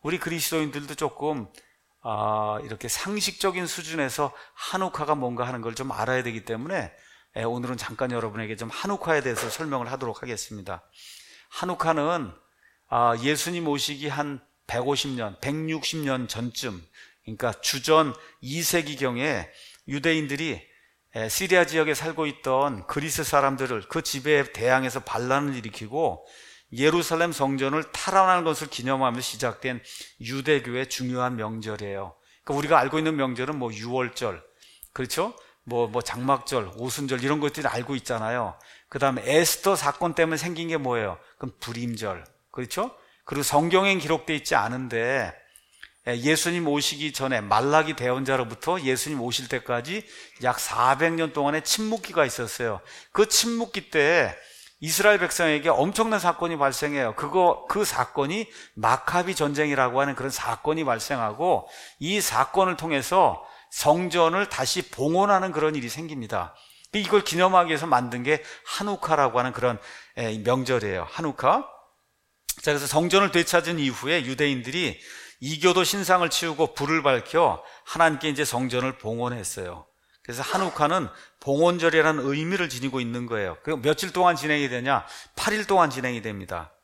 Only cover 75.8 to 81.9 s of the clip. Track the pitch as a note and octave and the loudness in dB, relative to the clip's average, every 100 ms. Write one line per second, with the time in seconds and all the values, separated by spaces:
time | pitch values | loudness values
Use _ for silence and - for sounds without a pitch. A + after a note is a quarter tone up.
75.8 | F3 G3+ F#3 F#3 E3+ - E3+ D3+ D#3 - | 2 0 2 4 4 0 -2 0 0 0
76.8 | C#3+ D#3+ C#3 B2+ - D#3+ D3+ F2 - - | 0 2 2 2 2 2 2 0 -10 -20
77.8 | - D#3+ E3 C#3+ D3+ C#3 D3 B2 B2+ B2 | -10 4 4 4 -2 0 -2 -2 -2 -2
78.8 | C3 - A2 A#2 A#2+ A#2+ F#2+ - F2+ D#2+ | -2 -4 -6 -4 -4 -4 -8 -8 -8 -10
79.8 | - _ _ _ - A#2+ C3 B2+ F#3 - | -18 _ _ _ -12 -8 -2 0 -2 2
80.8 | D3+ F3+ A#2+ - - _ C#3 C#3+ E3+ F3 | 2 2 -2 -10 -20 _ 0 4 6 6
81.8 | E3 | 4